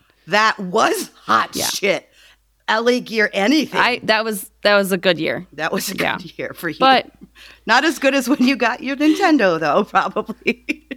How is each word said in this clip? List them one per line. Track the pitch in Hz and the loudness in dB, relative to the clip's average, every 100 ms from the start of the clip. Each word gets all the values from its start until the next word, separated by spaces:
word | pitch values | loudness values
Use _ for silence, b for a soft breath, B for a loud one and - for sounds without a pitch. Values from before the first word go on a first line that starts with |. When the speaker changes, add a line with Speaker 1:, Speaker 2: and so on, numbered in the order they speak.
| _ _ - | _ _ -4
Speaker 1:
That | 202 220 - | 0 2 0
was | 185 202 262 415 - _ | -4 0 0 0 -6 _
hot | - 220 - - | -2 0 0 -4
Speaker 2:
Yeah. | - | -4
Speaker 1:
shit. | - 196 160 - b b b _ _ - | -2 -2 -2 -6 b b b _ _ -4
L | 220 233 | 0 2
A | 247 | 0
Gear, | 160 220 208 | -2 -2 0
anything. | 196 202 302 233 170 | 0 2 2 0 0
Speaker 2:
I, | 202 247 | 0 0
that | - 214 | 0 0
was, | 220 202 - _ | -2 -6 -10 _
that | - 202 | 2 2
was | 196 | 2
a | 185 | 0
good | 185 160 | 0 0
year. | 160 127 180 | -2 -4 -8
Speaker 1:
That | 147 160 | -8 -6
was | 196 185 | -4 -6
a | 185 | -4
good | |
Speaker 2:
Yeah. | - - 175 - | -4 -4 -8 -10
Speaker 1:
year | 131 | -10
for | - 170 | -8 -8
you. | 151 | 0
Speaker 2:
But | 262 254 - _ - B B B - | 2 2 0 _ -20 B B B 0
Speaker 1:
not | 233 | 2
as | 302 262 | 2 0
good | 269 | 0
as | 269 240 | 0 0
when | 285 | 2
you | 247 277 | 2 2
got | 233 247 | -2 -4
your | 254 277 | -6 0
Nintendo, | 302 381 381 302 196 160 | 0 2 4 4 4 2
though, | 156 156 | 2 2
<laughs> | 208 | 2
probably. | 190 160 185 - 202 - 233 - - _ | 0 0 -2 -8 -6 -6 -6 -8 -10 _